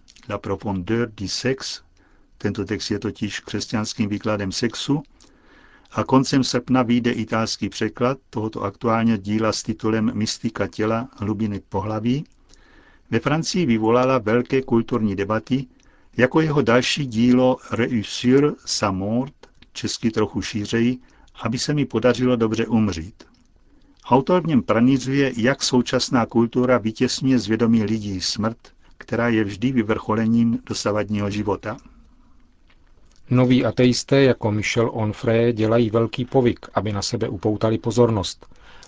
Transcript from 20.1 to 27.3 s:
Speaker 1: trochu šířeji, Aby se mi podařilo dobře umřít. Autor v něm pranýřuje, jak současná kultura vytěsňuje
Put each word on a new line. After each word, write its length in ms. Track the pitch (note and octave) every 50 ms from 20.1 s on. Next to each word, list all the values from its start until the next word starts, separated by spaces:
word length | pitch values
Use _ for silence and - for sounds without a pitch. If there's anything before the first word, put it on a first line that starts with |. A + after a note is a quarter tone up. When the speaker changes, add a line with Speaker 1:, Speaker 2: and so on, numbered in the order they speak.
Speaker 1:
trochu 320 | A2 A2 G#2+ G2+ - G#2 F#2
šířeji, 560 | - - G#2+ G2+ G2 - A#2 A#2 A#2+ C3 B2+ - - _ - - - - - -
Aby 160 | A#2 A#2 B2+
se 160 | - - D3
mi 100 | D3 C#3
podařilo 520 | - - A2+ A2+ B2+ A#2 A#2 B2+ B2 B2
dobře 300 | A#2 A2+ A2 A2 A2 A2+
umřít. 580 | A2+ A#2 A2+ A2 G#2 F2 E2 D#2+ G2 - - - _ _ _ _ _ _ _ _ _ _ - _ _ _ _ -
Autor 380 | - A#2+ C3+ C#3 - F3+ F3+ D#3
v 40 |
něm 160 | E3 D3+ A#2+ -
pranýřuje, 680 | - G#2+ A2 A#2 B2+ C#3 C3 A#2+ C3 C3+ C#3 C#3 C3 B2
jak 260 | A#2+ G#2+ B2 C#3 - -
současná 640 | - - B2 A#2 - - B2+ - - C3+ B2 A2+
kultura 520 | G#2+ - A#2 A#2 A2+ - C3 B2 B2 B2+ A#2
vytěsňuje 600 | G2 A2 A2 - B2+ A#2+ - - C3+ C3